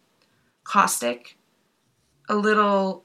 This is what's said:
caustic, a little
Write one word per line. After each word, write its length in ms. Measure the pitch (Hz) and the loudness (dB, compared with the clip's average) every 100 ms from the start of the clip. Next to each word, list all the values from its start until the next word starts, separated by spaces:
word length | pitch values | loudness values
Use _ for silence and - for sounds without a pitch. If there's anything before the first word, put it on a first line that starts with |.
| _ _ _ _ _ _ | _ _ _ _ _ _
caustic, 720 | - 202 - - 120 123 - _ _ _ _ _ _ _ _ _ - | -2 0 0 -2 -4 -6 -12 _ _ _ _ _ _ _ _ _ -6
a 40 | |
little 680 | 214 214 214 208 196 190 - | -2 2 2 2 2 0 -6